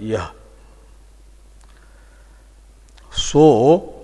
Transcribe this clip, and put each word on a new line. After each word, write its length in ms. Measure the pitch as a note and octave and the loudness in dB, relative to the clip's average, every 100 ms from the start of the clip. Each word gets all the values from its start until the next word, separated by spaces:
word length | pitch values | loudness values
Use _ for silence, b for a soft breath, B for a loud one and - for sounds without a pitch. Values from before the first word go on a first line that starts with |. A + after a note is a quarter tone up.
यह 300 | G#2+ G#2+ E2+ - - - - - - - - - - - - - - b b b b b b b b - - - - - - - | -8 -8 -8 -16 -20 -20 -20 -20 -20 -20 -20 -20 -20 -20 -20 -20 -20 b b b b b b b b -20 -20 -20 -20 -20 -16 -10
सो 240 | - C#3+ D#3 A2+ C3 F3 - - | -4 2 4 4 2 0 -2 -20